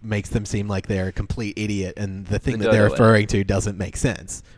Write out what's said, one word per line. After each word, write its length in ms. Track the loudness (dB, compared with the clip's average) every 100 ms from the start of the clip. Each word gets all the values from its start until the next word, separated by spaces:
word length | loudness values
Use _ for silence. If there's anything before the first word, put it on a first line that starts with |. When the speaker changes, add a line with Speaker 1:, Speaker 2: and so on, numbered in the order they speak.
Speaker 1:
makes 280 | -6 -4 -2
them 160 | -4 -4
seem 240 | -4 -2
like 180 | -4 -2
they're 200 | -2 -2
a 40 |
complete 460 | -4 -6 -4 -6 -4
idiot, 360 | -4 -2 -4 -6
and 280 | -8 -8 -4
the 120 | -4
thing 200 | -2 0
Speaker 2:
The 60 | 4
Speaker 1:
that 60 |
they're 120 | 6 6
Speaker 2:
Dodo 40 |
Speaker 1:
referring 340 | 6 6 6 4
to 160 | 0
doesn't 340 | 2 0 -2 -4
make 200 | -6 -2
sense 460 | -4 -4 -10 -14 -16